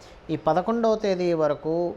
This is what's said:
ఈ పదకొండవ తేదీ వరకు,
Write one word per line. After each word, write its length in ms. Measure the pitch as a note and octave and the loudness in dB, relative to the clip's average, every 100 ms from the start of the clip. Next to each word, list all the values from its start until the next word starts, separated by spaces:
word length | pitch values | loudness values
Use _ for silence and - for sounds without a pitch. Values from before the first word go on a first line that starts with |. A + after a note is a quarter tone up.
| - - - | -20 -18 -8
ఈ 60 | D3+ | -4
పదకొండవ 580 | D#3+ D#3+ F3+ A#3 A3+ | 0 0 0 0 0
తేదీ 380 | G#3+ G#3+ F#3 F3+ | 0 0 0 0
వరకు, 640 | E3 D3+ C#3+ D#3 E3 F3 | 2 0 0 -2 -2 -2